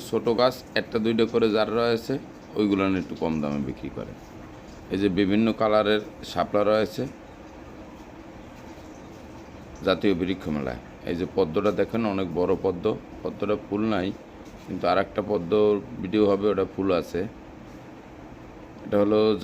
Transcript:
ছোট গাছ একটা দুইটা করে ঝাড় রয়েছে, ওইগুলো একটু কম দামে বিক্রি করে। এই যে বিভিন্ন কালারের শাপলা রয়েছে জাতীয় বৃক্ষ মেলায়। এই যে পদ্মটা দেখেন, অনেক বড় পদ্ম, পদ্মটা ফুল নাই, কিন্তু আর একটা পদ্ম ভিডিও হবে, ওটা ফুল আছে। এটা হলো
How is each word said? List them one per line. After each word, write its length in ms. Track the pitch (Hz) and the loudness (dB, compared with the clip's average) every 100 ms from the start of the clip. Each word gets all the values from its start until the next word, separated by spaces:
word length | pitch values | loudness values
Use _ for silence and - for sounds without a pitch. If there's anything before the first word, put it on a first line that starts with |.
| - | -2
ছোট 160 | 113 120 113 | 0 2 4
গাছ 140 | 127 123 - - | 4 2 -4 -4
একটা 160 | - 117 110 | -2 0 2
দুইটা 200 | 113 113 | 4 4
করে 140 | 117 113 107 | 4 4 4
ঝাড় 160 | 101 113 | 2 2
রয়েছে, 340 | 117 117 - 135 - - - - | 2 0 -2 -6 -6 -16 -6 2
ওইগুলো 240 | 104 98 98 95 | 4 4 4 2
একটু 120 | 82 - | -2 -2
কম 120 | 82 80 | -2 0
দামে 180 | 73 71 67 | 0 -2 -4
বিক্রি 200 | 65 69 - | -6 -8 -8
করে। 140 | 53 - - - - - - - - | -10 -12 -16 -18 -18 -18 -18 -16 -6
এই 60 | 95 | 0
যে 60 | 101 90 | 2 4
বিভিন্ন 280 | 98 104 113 107 | 4 4 4 4
কালারের 420 | 110 107 101 107 - - - | 4 6 6 2 0 -10 -6
শাপলা 300 | 87 - 104 101 | -2 2 2 4
রয়েছে 320 | 110 101 - 135 - - - - - - - - - - - - - - - - - - - - - - - - - - - 90 | 4 2 -2 -6 -8 -18 -18 -18 -18 -18 -16 -16 -18 -18 -18 -18 -18 -18 -18 -18 -16 -16 -16 -16 -16 -16 -16 -16 -16 -16 -2 0
জাতীয় 280 | 92 104 87 | 2 4 2
বৃক্ষ 220 | 90 92 85 76 | 0 -2 -2 -2
মেলায়। 240 | 65 62 - - - | -2 -6 -10 -10 -6
এই 60 | 85 | -4
যে 60 | 90 - | 0 0
পদ্মটা 360 | 85 87 101 92 | 2 2 2 2
দেখেন, 220 | 98 113 110 | 0 0 0
অনেক 140 | 98 92 80 | 0 -2 0
বড় 140 | 90 87 95 | 2 2 0
পদ্ম, 200 | 87 107 120 - - | 0 -2 -2 -6 -10
পদ্মটা 340 | - - 101 104 - | -10 -4 -2 -2 -2
ফুল 160 | 101 110 | -2 0
নাই, 140 | 101 92 - - - - - - | 0 0 -4 -12 -18 -18 -16 -10
কিন্তু 180 | 90 90 | -2 2
আর 60 | 90 95 | 2 2
একটা 160 | - 101 | -2 0
পদ্ম 200 | 101 85 107 107 104 - - | -2 2 4 6 4 0 -8
ভিডিও 220 | 95 107 101 | 0 4 6
হবে, 140 | 98 104 | 6 4
ওটা 120 | 95 95 - | 2 0 0
ফুল 140 | 95 87 | 2 2
আছে। 200 | - 85 - - - - - - - - - - - - - - - - 95 | 0 -4 -4 -8 -18 -18 -18 -18 -18 -18 -18 -18 -18 -18 -18 -18 -18 -14 0
এটা 120 | 104 | 4
হলো 160 | 104 107 110 104 | 6 6 6 4